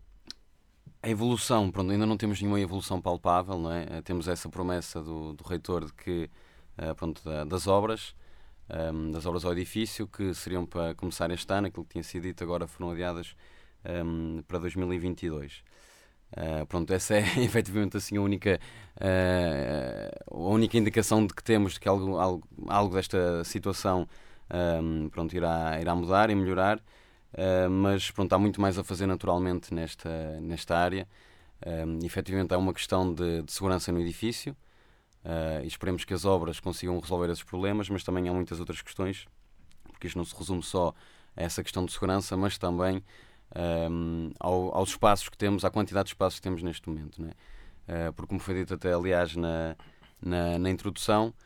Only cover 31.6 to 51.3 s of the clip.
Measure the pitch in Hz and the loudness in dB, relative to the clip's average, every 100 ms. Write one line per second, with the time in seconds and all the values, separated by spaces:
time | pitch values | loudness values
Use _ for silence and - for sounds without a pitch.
31.6 | - 82 80 82 85 - 92 95 87 90 | -6 -4 -2 -2 -4 -4 -2 0 2 2
32.6 | 95 87 - 95 92 82 87 82 80 - | 2 0 0 2 2 2 0 0 -2 -2
33.6 | 95 92 - 87 85 85 110 120 - 139 | 0 2 2 0 0 -2 -4 -4 -8 -12
34.6 | - _ _ _ _ _ 82 82 80 78 | -16 _ _ _ _ _ -6 -2 -2 -2
35.6 | 67 - 92 90 - 90 95 92 82 80 | -6 -4 -2 -2 -2 0 4 4 2 -4
36.6 | 90 85 90 87 82 90 85 82 - 90 | -6 -4 -2 -2 0 0 0 -2 -4 -2
37.6 | 95 104 98 98 - 90 90 90 87 85 | 0 0 -2 -4 -2 0 0 0 -2 -4
38.6 | 87 85 - - 95 95 - - - - | -6 -10 -10 -4 -4 -4 -12 -20 -20 -20
39.6 | - - - - 87 90 85 - 78 90 | -20 -20 -20 -12 -6 -4 -6 -6 -4 -4
40.6 | - 92 87 - - - - - 85 - | -2 0 0 -2 -14 -20 -16 -6 -4 -4
41.6 | 87 95 90 - 95 95 98 92 101 - | -4 -2 -4 -2 0 0 0 0 0 0
42.6 | 90 87 92 95 - - - - - - | -2 0 0 0 -4 -18 -20 -20 -12 -4
43.6 | 85 82 82 85 82 82 80 - 90 92 | 0 0 0 0 -2 -2 -4 -4 0 0
44.6 | 92 - 95 - 107 101 - - 104 101 | 2 0 0 4 6 6 2 0 2 4
45.6 | 92 107 101 98 95 - 92 - 95 90 | 2 2 2 2 0 2 0 0 -4 -2
46.6 | 87 80 - 78 76 - 80 - - - | -4 -6 -6 -8 -8 -10 -10 -12 -18 -18
47.6 | - - - 85 82 82 85 98 98 92 | -18 -18 -8 -4 -4 -6 -6 -4 -2 -2
48.6 | 90 90 92 87 90 87 87 82 82 82 | -2 -2 2 2 4 2 2 0 0 0
49.6 | 82 82 - - - - 90 87 87 85 | -2 -6 -14 -20 -20 -8 -2 0 2 2
50.6 | 90 90 104 90 - 107 113 | 2 0 -2 -2 2 4 2